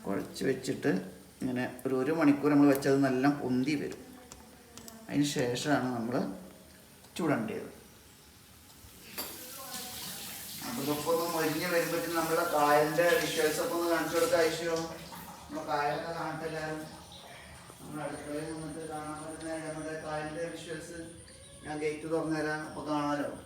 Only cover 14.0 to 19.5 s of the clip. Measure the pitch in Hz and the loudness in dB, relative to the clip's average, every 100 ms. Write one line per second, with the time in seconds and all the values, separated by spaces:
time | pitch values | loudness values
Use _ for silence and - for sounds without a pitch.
14 | 151 165 165 175 160 160 170 165 165 - | 2 2 4 6 4 2 0 0 -2 -8
15 | - - - - - 285 156 147 147 - | -12 -12 -14 -14 -10 -8 -2 0 2 0
16 | 170 165 156 151 160 156 156 156 - - | -4 -4 -4 -4 -4 -4 -4 -6 -8 -14
17 | - - - - - - - - - 147 | -16 -18 -16 -18 -18 -18 -18 -18 -12 -8
18 | 143 147 147 147 156 160 156 160 156 156 | -6 -8 -6 -6 -6 -6 -8 -8 -8 -8
19 | 151 151 160 156 160 | -8 -8 -10 -10 -6